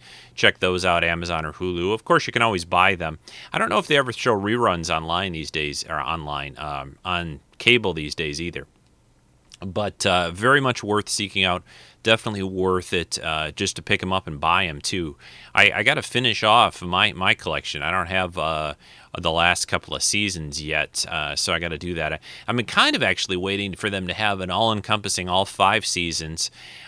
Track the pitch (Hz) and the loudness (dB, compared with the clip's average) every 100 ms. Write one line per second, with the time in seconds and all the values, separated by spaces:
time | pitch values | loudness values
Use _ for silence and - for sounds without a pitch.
0 | - - - - 107 - 92 90 90 85 | -12 -20 -18 2 2 4 2 2 2 4
1 | 85 85 85 80 78 - 90 87 92 110 | 2 0 -2 -4 -4 -4 -4 -2 -2 0
2 | - 165 - 120 117 92 82 87 95 90 | 2 2 2 0 2 0 0 4 4 2
3 | 80 78 - - - - 220 214 165 143 | -4 -8 -14 -20 -6 -2 0 0 2 2
4 | 123 - 127 104 101 120 113 87 82 80 | 2 0 0 2 2 2 2 2 0 -2
5 | 80 87 95 82 67 80 73 71 - 78 | -2 -2 -2 -6 -6 -4 -4 -6 -6 -6
6 | 67 82 76 71 71 - 76 71 69 73 | -4 -6 -6 -8 -8 -10 -8 -8 -10 -12
7 | 92 87 85 73 _ - 117 120 104 80 | -6 -4 -6 -10 _ -2 4 4 2 -4
8 | 73 78 76 73 85 80 80 _ _ _ | -6 -6 -6 -6 -8 -8 -14 _ _ _
9 | _ _ _ _ _ - 95 90 101 - | _ _ _ _ _ -14 -8 -4 -4 -2
10 | 101 90 85 90 120 139 131 120 101 104 | 2 2 2 0 4 4 4 -2 0 0
11 | - - 98 98 95 90 - - - _ | 0 -4 -2 0 2 0 -4 -20 -20 _
12 | 110 113 117 104 95 95 92 92 - 90 | 4 4 2 -4 -2 0 2 2 0 -2
13 | - - 82 78 78 82 98 - - 101 | -2 -4 -4 -2 -4 -2 -4 -4 -2 -2
14 | 92 95 87 73 80 90 90 73 - 95 | 0 -2 -4 -2 2 2 2 -4 -4 -4
15 | 80 - - - - 107 101 - 110 147 | -4 -8 -20 -20 0 6 6 6 2 2
16 | - 123 127 104 107 117 98 - 90 90 | 0 0 0 2 6 6 6 2 -2 2
17 | 104 85 95 110 87 73 - 76 73 92 | 2 2 0 0 -2 -4 -4 -4 -2 -2
18 | 85 92 90 85 78 78 76 73 - - | 0 0 -2 -2 -2 -2 -4 -8 -16 -20
19 | - - 85 82 85 87 - 87 - 67 | -16 -2 0 4 4 4 0 -4 -4 -4
20 | - 104 104 87 76 76 76 76 71 - | 0 0 0 -4 -8 -8 -4 -2 -2 -4
21 | - 82 73 76 - 85 85 76 87 82 | -6 -4 -4 -4 -2 -2 -4 -6 -6 -4
22 | 78 78 - - - 120 110 202 277 254 | -4 -6 -12 -12 -4 -4 -2 2 2 2
23 | 104 92 - 90 95 98 101 87 107 98 | 0 0 -2 -2 -2 -2 -4 -4 -4 -4
24 | 90 87 107 98 92 92 113 107 104 107 | -4 -2 -2 -2 -2 0 2 0 -2 -4
25 | 98 - 90 90 98 - 95 107 - 90 | -2 -4 0 0 0 2 4 4 0 -2
26 | 85 80 78 80 - - - - | -2 -4 -6 -6 -8 -10 -20 -20